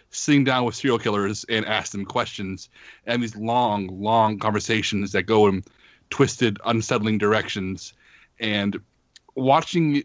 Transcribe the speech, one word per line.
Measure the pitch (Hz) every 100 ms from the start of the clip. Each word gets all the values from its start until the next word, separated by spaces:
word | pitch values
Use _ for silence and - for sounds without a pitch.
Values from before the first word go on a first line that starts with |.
| _
sitting | - - 143 135
down | 127
with | 120 -
serial | 135 117
killers | 110 104 101 107 -
and | 110 107
ask | 107 -
them | 101 95
questions, | 123 110 - 95 95 - - - - -
and | 120
these | 113 104
long, | 113 120 117 104 92 92
long | 104 113 110 101
conversations | 110 104 - 110 - 101 98
that | 98
go | 90 110 104
in | 95 - _ _ _ -
twisted, | - 131 - 120 104
unsettling | 113 113 - 123 110 107
directions. | 104 110 - 104 95 95 - _ _ - _ -
And | 110 104 101 98 _ _ _ - _
watching | 131 131 151 - 175 156 143